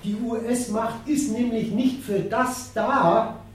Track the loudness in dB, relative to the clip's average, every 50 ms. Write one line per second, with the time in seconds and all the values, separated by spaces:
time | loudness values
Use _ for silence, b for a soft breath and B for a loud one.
0 | -4 -4 -4 -4 -2 -2 -2 -2 0 0 0 0 0 -2 -2 -2 -2 -2 -4 -6
1 | -2 0 0 0 2 0 0 0 0 0 0 0 -2 0 0 2 2 2 2 0
2 | -4 -2 -2 0 0 0 0 0 0 0 -2 -6 -10 -6 -4 -2 0 2 2 4
3 | 6 6 6 4 2 0 -4 -12 -16 -18